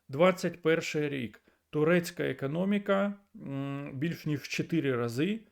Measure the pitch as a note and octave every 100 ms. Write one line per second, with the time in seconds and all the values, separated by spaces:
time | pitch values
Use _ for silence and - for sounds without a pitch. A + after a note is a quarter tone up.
0 | - C3+ F#3 F3+ F3 E3 D#3+ E3 D#3+ D3+
1 | D3 C#3+ A2+ - _ _ _ D3+ D#3 F3
2 | E3+ - C#3+ C3+ C#3 D#3+ G3 G3+ G3+ G3
3 | G3+ G3+ _ - C#3 C#3 C#3 C#3 C#3+ C3
4 | E3 D#3 D#3 C#3+ - - - E3 C#3 A#2+
5 | A#2+ A#2 F3 A3 -